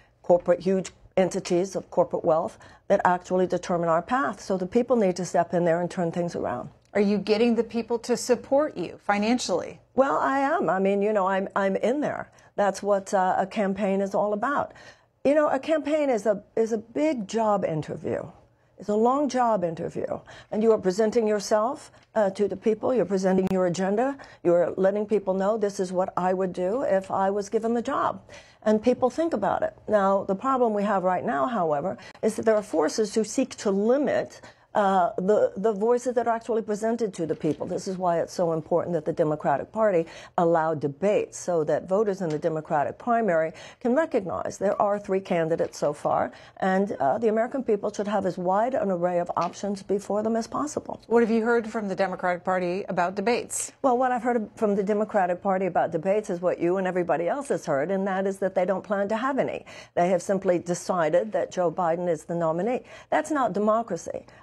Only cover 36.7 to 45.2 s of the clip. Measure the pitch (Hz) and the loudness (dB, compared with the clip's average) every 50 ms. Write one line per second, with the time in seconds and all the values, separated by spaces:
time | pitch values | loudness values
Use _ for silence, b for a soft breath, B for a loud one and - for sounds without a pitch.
36.7 | 214 196 214 226 233 233 233 202 - - 165 156 156 - - 156 143 - - 170 | -4 -2 0 -2 0 0 -2 -4 -2 -4 -2 -2 -2 -2 0 -2 -2 -2 -4 -6
37.7 | 180 170 - 196 190 180 185 180 170 165 - - - - 180 170 160 160 156 - | -6 -6 -6 -6 -6 -2 0 0 0 0 0 -2 -2 -2 0 0 0 -2 -2 0
38.7 | 180 165 - - 175 160 151 170 160 - 165 151 151 151 - 170 143 135 - - | 0 0 0 0 -2 -2 -2 -2 0 0 0 0 0 0 0 0 0 0 -2 -6
39.7 | - 214 220 214 190 165 165 B B B B B B - 175 170 170 165 156 160 | -2 0 2 2 2 2 0 B B B B B B 0 2 4 4 4 2 2
40.7 | 165 147 139 147 139 139 190 202 208 156 82 - - - - - 175 160 151 156 | -2 -2 -2 -4 -4 -2 0 2 2 2 0 -2 -6 -10 -4 -2 0 0 2 2
41.7 | 156 131 - 170 185 202 226 208 190 190 190 160 151 147 - 170 160 156 151 - | 0 -2 0 0 0 0 2 0 -2 -2 -2 -4 -4 -2 -2 -2 -2 -2 -4 -2
42.7 | 165 147 139 - - - - 240 233 233 226 202 170 160 160 160 160 B B B | 0 0 0 -2 -4 -6 -2 0 0 2 2 2 2 2 0 0 -4 B B B
43.7 | B B - 247 240 294 330 320 320 240 190 170 107 92 - - - - 190 196 | B B -2 0 2 2 0 0 0 -2 -2 -2 -6 -4 -6 -6 -6 -2 -2 -2
44.7 | - - 220 202 202 208 202 - 190 190 | 2 2 2 2 2 -2 -2 -2 -2 -2